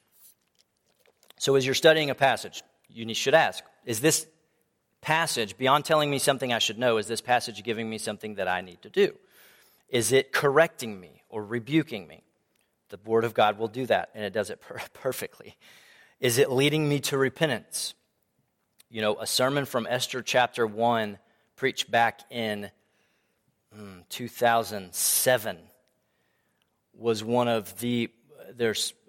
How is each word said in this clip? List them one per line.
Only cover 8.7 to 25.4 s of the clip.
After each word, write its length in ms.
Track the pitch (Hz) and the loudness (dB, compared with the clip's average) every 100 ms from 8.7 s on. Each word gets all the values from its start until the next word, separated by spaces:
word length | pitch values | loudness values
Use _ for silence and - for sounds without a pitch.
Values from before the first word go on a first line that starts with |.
| 87 | -16
to 80 | 107 | -6
do? 240 | 185 196 - _ _ - _ _ _ _ | 0 0 0 _ _ -20 _ _ _ _
Is 240 | 123 107 | -2 2
it 220 | 135 - | 2 2
correcting 640 | - 147 139 165 - 117 98 | 0 2 4 4 0 -12 -12
me 240 | 87 - _ | -16 -20 _
or 120 | 110 | -10
rebuking 640 | 104 120 113 156 147 110 82 | -6 -6 0 0 0 -6 -12
me? 180 | 76 _ _ _ _ _ _ _ | -20 _ _ _ _ _ _ _
The 100 | 98 104 | -18 0
Word 180 | 113 | 2
of 100 | 117 | 2
God 240 | 107 107 104 | 4 2 2
will 120 | 113 | -4
do 160 | 113 123 | -6 0
that, 220 | 113 87 | 0 0
and 100 | - | -8
it 100 | 104 | -6
does 160 | 104 101 | -4 -4
it 120 | - | -8
per- 180 | - - - | -14 -14 -14
<laughs> 60 | |
perfectly. 640 | - 135 127 - - 104 - _ - _ _ _ _ | -8 -6 -6 -8 -14 -20 -20 _ -20 _ _ _ _
Is 180 | 127 117 | 0 4
it 140 | 135 | 4
leading 360 | 127 143 151 151 | 4 2 2 0
me 120 | 143 | 0
to 180 | - 143 | -2 0
repentance? 800 | 135 - 160 113 - - - - _ _ _ _ _ _ _ _ _ | 0 0 -2 -2 -6 -8 -8 -12 _ _ _ _ _ _ _ _ _
You 120 | 113 | -2
know, 140 | 107 104 | 0 0
a 60 | 110 | -2
sermon 400 | - 131 143 135 | 0 2 2 -2
from 220 | 127 110 | -4 -2
Esther 320 | 123 - 131 | -4 -4 -6
chapter 460 | 113 127 120 - 113 | -2 2 2 0 -2
one, 500 | 104 117 117 107 101 _ _ _ _ | 0 0 0 -2 -8 _ _ _ _
preached 340 | 135 - - | -4 -4 -2
back 320 | 117 117 - - | 2 2 0 -10
in, 400 | 123 113 104 101 - _ _ _ _ _ _ _ _ _ 104 | -6 -6 -6 -10 -18 _ _ _ _ _ _ _ _ _ -20
mm, 280 | 101 92 85 | -18 -18 -16
two 180 | - 120 | -12 -12
thousand 640 | - 120 117 104 104 92 | 0 2 2 0 -8 -10
seven, 640 | - - - - 127 | -4 -2 0 2 0